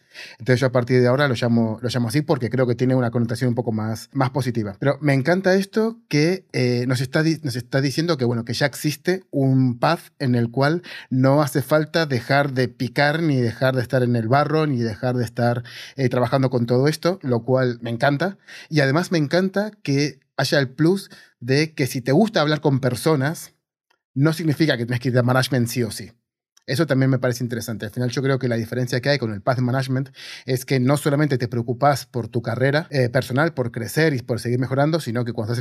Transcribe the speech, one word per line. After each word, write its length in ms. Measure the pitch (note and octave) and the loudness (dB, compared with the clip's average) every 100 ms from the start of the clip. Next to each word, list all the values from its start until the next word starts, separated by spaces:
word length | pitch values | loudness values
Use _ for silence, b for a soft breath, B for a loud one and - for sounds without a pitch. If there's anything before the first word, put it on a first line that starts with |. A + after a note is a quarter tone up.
| B B B B | B B B B
entonces 220 | A2+ B2 | 0 2
yo 80 | C3 | 2
a 40 | |
partir 300 | B2 A#2 B2+ | 2 2 4
de 60 | B2 | 4
ahora 200 | C3 C#3+ | 4 2
lo 60 | |
llamo, 460 | A#2 A#2+ A#2 A2+ G#2+ | 0 2 2 2 -2
lo 80 | A#2+ | -4
llamo 200 | B2 A#2 | -2 0
así 120 | C#3+ | 0
porque 280 | D3+ C#3+ A2+ | 0 0 0
creo 160 | B2+ B2+ | 0 0
que 80 | A#2 | 2
tiene 180 | C3 | 2
una 160 | C3 A#2 | 2 0
connotación 380 | B2 A#2+ A2+ B2+ | 0 -2 -2 -2
un 80 | A#2 | -2
poco 160 | A#2 | -2
más, 380 | A2 A2 A2+ - | -4 -4 -6 -8
más 180 | C#3 B2+ | -2 -2
positiva. 440 | C#3 C3 A#2+ G#2 - | -2 -4 -4 -6 -2
Pero 180 | C3+ C3+ | -2 0
me 140 | D3 | 0
encanta 420 | C3+ C#3 F#3 F#3+ G3 | 2 2 0 2 2
esto 460 | F#3+ A3 A3+ A3+ - | 0 -2 -2 -4 -4
que, 360 | D3 D#3+ F#3 - | 0 2 0 -4
eh, 300 | C3+ B2 A#2+ B2 | -2 0 0 0
nos 120 | B2+ | -2
está 220 | C3 D#3+ | -2 0
di-, 160 | D#3+ D#3+ | 0 -2
nos 120 | D3+ A#2+ | -4 -8
está 240 | A#2+ C#3 | -4 -2
diciendo 360 | C#3 C#3+ E3+ D3 | 0 0 -2 0
que, 80 | A#2+ | 0
bueno, 180 | A#2+ A#2 | -2 -4
que 80 | |
ya 120 | A2 D3 | -2 -2
existe 580 | - D3+ C#3+ - F#3 - | -2 -4 -4 -2 -4 -4
un 480 | C#3+ C3+ C3 B2+ A#2 | 0 2 4 2 2
path 220 | D3 E3+ - - | 0 0 -6 -6
en 160 | C3+ B2 | 0 0
el 160 | A#2 | 0
cual 320 | A#2+ C#3 E3+ B B B | 0 0 0 B B B
no 320 | C3 C3+ C#3+ | 2 4 4
hace 200 | C#3+ D3+ | 2 -2
falta 440 | - D3+ D#3 E3+ D#3 | 0 0 2 -2 0
dejar 460 | B2 - C#3 C#3+ | -2 0 0 2
de 140 | C3 B2 | 0 -2
picar, 560 | - B2 C3 C#3+ D#3+ | -2 -4 0 0 2
ni 140 | E3 C3+ | 0 0
dejar 380 | A#2 G#2 C3 C3 | 0 0 0 0
de 60 | |
estar 220 | A#2+ C3 | 0 0
en 120 | B2 A#2+ | 2 0
el 100 | A2 | 2
barro, 400 | C#3 D3 D#3 D#3 | 2 2 0 0
ni 120 | B2 | 0
dejar 340 | A2+ G2+ B2+ B2 | -2 -2 -2 -2
de 80 | |
estar, 400 | A#2 A#2+ A#2+ A#2+ A#2+ B B - | -2 0 0 0 -6 B B -2
eh, 140 | C3 | 0
trabajando 400 | B2+ B2 C#3 C3 | 2 2 2 2
con 160 | B2 A#2 | 0 2
todo 200 | B2+ C#3+ | 2 2
esto, 280 | D#3 E3 F#3+ | 0 -2 -2
lo 200 | C#3 A#2+ | -2 -2
cual 360 | A#2+ C3 B2+ A#2 | 0 0 0 -4
me 80 | A#2 | -6
encanta, 480 | A#2 C#3 C#3+ F3+ G3 B B B | -2 0 2 -2 -4 B B B
y 120 | D#3 | 2
además 300 | C#3 D3 F3 | 2 2 0
me 60 | E3+ | 0
encanta 540 | C#3+ F3 F#3+ F#3+ G#3+ - | 0 0 0 -2 -4 -6
que 380 | - C#3 D3 - _ - | -2 0 -2 -6 _ -6
haya 220 | C#3 D#3 | 0 0
el 100 | C3+ | 0
plus 400 | - D#3+ G3 - B B _ | 2 2 2 -4 B B _
de 340 | B2 C3+ D#3+ | 0 0 0
que 140 | - C3+ | -2 -4
si 140 | C3+ | -2
te 100 | A#2 | 0
gusta 300 | C#3 G#3+ F3 | 2 2 2
hablar 180 | D3+ D3+ | 0 2
con 200 | D3+ C3+ | 2 2
personas, 720 | C3 - D#3+ D3+ C#3 F3 - _ _ _ _ _ _ | 0 0 0 0 0 -6 -12 _ _ _ _ _ _
no 200 | C3+ D3+ | 0 2
significa 440 | D#3+ D#3+ C#3 D#3 B2+ | 2 0 2 2 0
que 80 | A#2+ | -2
tenés 140 | A#2+ | -2
que 80 | C3+ | 0
ir 80 | B2 | 0
a 60 | |
management 440 | B2 B2+ B2 C3+ A#2 | 2 2 2 0 0
sí 140 | B2+ | -2
o 80 | A2+ | -4
sí. 200 | - G#2 - _ _ _ _ - | -6 -14 -18 _ _ _ _ -6
Eso 180 | C#3 D#3+ | -2 2
también 240 | C3+ C3+ | 2 2
me 80 | B2+ | 2
parece 260 | B2+ A#2+ | 0 -2
interesante. 420 | A#2+ A#2+ A2+ G#2 G#2+ | -4 -6 -6 -8 -8
Al 60 | |
final 200 | B2 B2 | -4 -4
yo 100 | C#3 | -2
creo 160 | C3+ C3+ | -2 0
que 100 | B2+ | 0
la 80 | A#2 | -2
diferencia 460 | A2+ C3 A#2+ B2+ | -4 -4 -2 -2
que 80 | C#3 | 0
hay 80 | C#3+ | 0
con 160 | A2+ | -2
el 80 | G#2 | -4
path 180 | C#3 B2 | -2 0
management 500 | B2 C3+ C3 C3 C3 B B B - | 0 0 -2 -2 -4 B B B -4
es 180 | B2+ | -4
que 160 | - C3+ | 0 2
no 160 | B2+ D3 | 4 2
solamente 420 | D3+ C#3+ D3+ B2+ | 2 2 2 0
te 80 | B2 | -2
preocupás 580 | B2 A#2 A#2+ D3 C3+ - | -2 -4 2 2 2 -2
por 220 | B2 A2+ | -8 -4
tu 140 | B2 | -4
carrera, 460 | A#2 A#2 C3 D3 F3 | -4 0 0 0 -2
eh, 180 | C#3 A#2+ | -2 0
personal, 440 | C3 - B2+ E3 | 0 -2 0 0
por 180 | D3+ A#2 | -2 -6
crecer 420 | A#2+ A2 D3+ D#3+ | -6 -4 0 2
y 80 | C3+ | 0
por 180 | G#2+ A2 | -4 -6
seguir 200 | A#2+ B2 | -2 -2
mejorando, 400 | C3 C3 D3 E3 | 0 0 0 0
sino 260 | B2+ A#2 A#2 | -2 -4 -4
que 80 | |
cuando 200 | A#2+ A2 | -4 -4
estás 40 | A#2 | -2